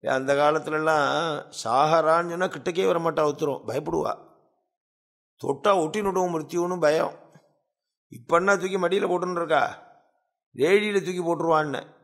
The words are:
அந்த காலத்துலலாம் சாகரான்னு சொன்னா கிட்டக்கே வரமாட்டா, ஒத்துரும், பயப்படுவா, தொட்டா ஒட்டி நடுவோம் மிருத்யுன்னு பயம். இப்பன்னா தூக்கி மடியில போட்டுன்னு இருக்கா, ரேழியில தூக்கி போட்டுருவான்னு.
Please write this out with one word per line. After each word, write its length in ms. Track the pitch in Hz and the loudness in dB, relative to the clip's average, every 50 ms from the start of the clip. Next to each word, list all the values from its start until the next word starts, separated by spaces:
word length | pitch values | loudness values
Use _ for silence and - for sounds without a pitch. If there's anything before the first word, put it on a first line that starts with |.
| - | -2
அந்த 280 | - 135 131 131 135 143 | -2 -2 -2 0 0 2
காலத்துலலாம் 760 | 139 147 147 151 156 151 156 156 151 156 160 156 151 143 - - 147 165 165 151 - - - - | 4 4 2 2 2 -2 -2 -4 -2 0 2 2 2 2 2 0 -2 -2 -2 -4 -6 -8 -12 -14
சாகரான்னு 760 | - - 110 117 131 147 156 160 165 156 156 160 170 175 175 | -10 -4 0 2 2 4 4 4 4 4 4 2 2 2 -2
சொன்னா 160 | 170 170 185 190 | -4 -4 -4 -4
கிட்டக்கே 380 | - 160 123 185 175 170 190 | -4 -6 -6 -4 -2 0 2
வரமாட்டா, 380 | 190 180 170 165 165 156 160 156 | 2 2 2 0 0 0 2 0
ஒத்துரும், 400 | 147 143 151 160 147 135 - - | 0 0 -2 -2 -4 -4 -4 -6
பயப்படுவா, 500 | - 110 135 151 165 165 160 147 - - - - - _ _ _ _ _ _ _ _ _ _ _ _ _ _ _ _ _ _ _ _ _ _ | -6 -6 -6 -4 -4 -4 -2 -2 -2 -4 -6 -10 -20 _ _ _ _ _ _ _ _ _ _ _ _ _ _ _ _ _ _ _ _ _ _
தொட்டா 300 | - - 139 135 - 208 196 | -6 -6 -6 -2 0 2 2
ஒட்டி 240 | 190 160 156 156 214 | 2 0 -2 -2 -2
நடுவோம் 320 | 208 196 180 185 185 180 170 | -2 -2 0 0 -2 0 -2
மிருத்யுன்னு 440 | 160 156 135 156 175 170 180 180 180 | -4 -6 -4 -4 -4 -2 -2 -2 0
பயம். 360 | 160 151 151 160 - - - - - - _ - _ _ _ _ _ _ _ _ _ _ _ _ _ _ | 2 2 2 2 0 -2 -4 -12 -20 -20 _ -20 _ _ _ _ _ _ _ _ _ _ _ _ _ _
இப்பன்னா 420 | - 120 120 _ 165 170 180 196 202 | -20 -20 -4 _ 0 2 4 4 2
தூக்கி 220 | 185 170 190 190 190 | 2 0 -4 -2 -2
மடியில 300 | 180 170 180 202 196 185 | -2 0 0 0 0 0
போட்டுன்னு 340 | 180 175 175 180 180 170 | -2 -2 -2 -4 -4 -4
இருக்கா, 220 | 170 156 160 147 123 - - - - - - _ _ _ _ _ _ _ _ _ _ _ _ | -2 0 2 2 2 0 -4 -10 -20 -20 -20 _ _ _ _ _ _ _ _ _ _ _ _
ரேழியில 460 | - 131 165 190 208 208 214 202 196 | 0 2 4 4 4 2 2 -2 -2
தூக்கி 220 | 170 165 185 180 175 | -2 -2 -6 -4 -2
போட்டுருவான்னு. 580 | 165 170 151 165 165 165 156 151 151 135 120 - - - _ | -2 -2 0 2 2 2 2 2 0 -4 -8 -8 -10 -20 _